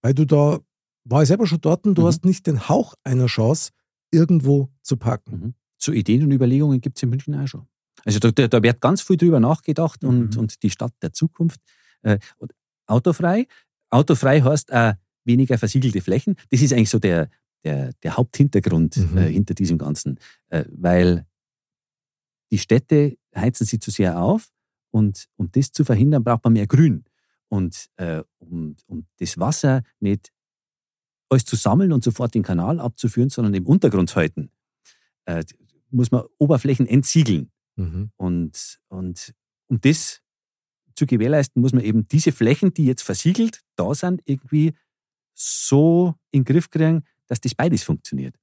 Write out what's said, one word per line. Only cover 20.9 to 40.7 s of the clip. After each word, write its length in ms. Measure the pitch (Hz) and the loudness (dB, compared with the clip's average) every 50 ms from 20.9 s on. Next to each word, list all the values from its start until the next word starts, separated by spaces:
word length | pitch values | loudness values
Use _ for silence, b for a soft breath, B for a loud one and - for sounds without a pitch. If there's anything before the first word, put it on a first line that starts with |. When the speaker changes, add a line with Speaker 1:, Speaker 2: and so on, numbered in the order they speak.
| 87 90 87 90 90 85 - _ _ _ _ _ _ _ _ _ _ _ _ _ _ _ _ _ _ _ _ _ _ _ _ _ | 2 4 4 4 2 0 -4 _ _ _ _ _ _ _ _ _ _ _ _ _ _ _ _ _ _ _ _ _ _ _ _ _
Speaker 2:
die 60 | - 104 | -6 -6
Städte 600 | - _ 113 123 - _ 160 147 147 147 - _ _ _ _ | 0 _ 0 0 2 _ 2 2 2 0 -2 _ _ _ _
heizen 300 | - - 123 120 - 117 | -2 -2 -2 -2 -2 -4
sie 140 | 104 - 110 | -2 -4 -6
zu 120 | - - | -6 -8
sehr 280 | 101 - 101 92 85 87 | -4 -2 -2 -2 0 0
auf 300 | 87 113 190 220 - _ _ _ _ _ _ _ _ _ | 0 0 0 0 -2 _ _ _ _ _ _ _ _ _
und 360 | - 110 107 101 98 - - _ _ | -2 0 0 0 -2 -6 -16 _ _
um 160 | _ 101 90 | _ -10 -4
das 200 | - - 139 - | -2 -2 -2 -2
zu 140 | _ - 151 | _ -2 0
verhindern, 380 | - 123 101 123 143 151 135 113 | 0 2 2 2 2 2 0 0
braucht 200 | 123 120 110 _ | 0 -2 0 _
man 100 | 120 113 | 2 2
mehr 140 | 110 104 101 | 2 2 2
Grün. 360 | - 127 160 156 107 - - _ _ _ _ _ _ _ _ _ | 2 2 2 2 0 -2 -8 _ _ _ _ _ _ _ _ _
Und, 420 | 110 101 92 87 87 - - _ _ _ | -4 -4 -4 -4 -6 -12 -20 _ _ _
äh, 260 | 92 85 80 80 78 _ _ _ | -8 -6 -6 -8 -10 _ _ _
um, 360 | 90 82 87 85 80 78 73 _ _ _ | -20 -14 -12 -10 -10 -10 -12 _ _ _
um 180 | - 78 80 _ _ _ | -16 -16 -16 _ _ _
das 180 | 92 87 - - | -10 -10 -6 -4
Wasser 440 | 90 123 160 - - 143 131 131 117 b b _ | -4 -4 -4 -2 0 0 0 0 -4 b b _
nicht 320 | - 101 101 101 _ - _ _ _ _ _ _ _ _ _ _ _ _ _ _ _ _ _ _ _ _ | -2 -2 -2 -2 _ -14 _ _ _ _ _ _ _ _ _ _ _ _ _ _ _ _ _ _ _ _
alles 160 | 131 131 - | 0 0 0
zu 100 | - - | 0 -4
sammeln 360 | 110 - 107 104 160 196 185 | -2 0 0 2 2 2 2
und 120 | 160 131 - | 2 0 0
sofort 300 | 120 110 - 127 117 - | -2 -2 -2 -6 -4 -2
den 100 | 113 95 | -4 -2
Kanal 360 | - 95 85 85 107 160 170 | -2 -2 -2 -2 -2 -4 -4
abzuführen, 500 | - 123 - - - 117 - 120 123 135 | -4 -8 -8 -4 -6 -4 -2 0 -2 -2
sondern 240 | - - 117 104 101 | -2 -2 -2 -2 0
im 120 | 95 90 - | -2 0 2
Untergrund 420 | 147 190 - 139 101 98 90 82 | 2 4 4 2 2 2 0 0
zu 60 | - | 0
halten, 340 | 98 85 78 - - 73 - _ _ _ _ _ _ b b b b b b b _ _ | 0 -2 -2 -2 -8 -12 -12 _ _ _ _ _ _ b b b b b b b _ _
äh, 180 | - 87 82 80 - - _ _ _ _ _ _ _ | -8 -8 -8 -8 -10 -16 _ _ _ _ _ _ _
muss 200 | 135 123 123 117 | -2 -2 0 0
man 120 | - 139 - - _ _ | -2 -4 -4 -6 _ _
Oberflächen 500 | 151 143 156 127 - 143 135 117 135 - | 2 2 2 2 2 0 0 0 0 2
entsiegeln. 640 | 117 135 135 - - 165 156 120 98 76 67 - _ _ _ _ _ | 2 0 2 2 2 2 2 2 2 -2 -2 -8 _ _ _ _ _
Speaker 1:
Mhm. 360 | - 95 85 82 90 101 107 _ _ | -8 -8 -8 -6 -8 -8 -10 _ _
Speaker 2:
Und, 600 | 95 92 90 87 85 78 _ - - - - _ _ _ | -6 -4 -2 -2 -4 -6 _ -12 -14 -14 -16 _ _ _
und 460 | 95 92 92 90 87 - - - 120 _ _ _ _ _ _ _ | -14 -12 -10 -10 -10 -12 -16 -18 -20 _ _ _ _ _ _ _
um 120 | 135 110 | -6 0
das 400 | - 135 156 156 - - - _ _ _ _ _ _ _ _ _ _ _ | 2 2 0 0 -2 -10 -10 _ _ _ _ _ _ _ _ _ _ _